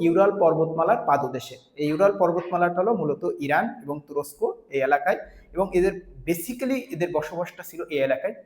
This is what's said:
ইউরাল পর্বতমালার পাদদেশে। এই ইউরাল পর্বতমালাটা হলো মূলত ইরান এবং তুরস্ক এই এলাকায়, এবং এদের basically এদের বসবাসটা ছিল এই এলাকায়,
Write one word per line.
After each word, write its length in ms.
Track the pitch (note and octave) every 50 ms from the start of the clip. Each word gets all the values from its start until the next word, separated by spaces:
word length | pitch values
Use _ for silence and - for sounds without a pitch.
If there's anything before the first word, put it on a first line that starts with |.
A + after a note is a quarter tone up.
ইউরাল 380 | E3+ E3+ E3 F#3+ G3 G3+ F#3 G3+
পর্বতমালার 580 | E3+ D#3+ D#3 D#3 D#3+ D#3+ D#3+ E3 D#3+ F#3 - - -
পাদদেশে। 500 | D3+ C#3+ C#3 C#3 B2 B2+ B2 - - - - - _ _
এই 120 | - D3 D3
ইউরাল 300 | D#3 D#3 G3 G3+ G3+ G3
পর্বতমালাটা 560 | F3+ E3+ E3+ F3 E3+ - F3+ E3+ F3 F3 F3
হলো 200 | F3+ F3+ A3+ A#3
মূলত 360 | F3+ D#3 D3 C#3 - F3 F3 - -
ইরান 400 | C#3+ C#3 D3 E3+ G#3+ A3+ - - -
এবং 160 | C#3+ D3 D3+ D3 -
তুরস্ক 440 | C#3+ D3 C#3 - - - G#3+ D#4 - - - -
এই 100 | C#3 -
এলাকায়, 360 | C3 C3+ C#3+ C#3+ - F#3 G#3+ - - - - - - -
এবং 180 | - E3+ G3 F#3+ F3
এদের 260 | F3+ F#3 F#3+ - - - - - B2+ -
basically 540 | E3 F3 E3+ - - A#3+ - C4+ B3+ C4+ B3+ A#3+ -
এদের 220 | - D3+ F3 F3
বসবাসটা 500 | - D3+ D3+ - F3 E3+ F3 - - -
ছিল 220 | E3+ - - E3 E3+ -
এই 80 | D3+ C#3
এলাকায়, 360 | C3+ C#3 C3 - - G3+ A3+ - -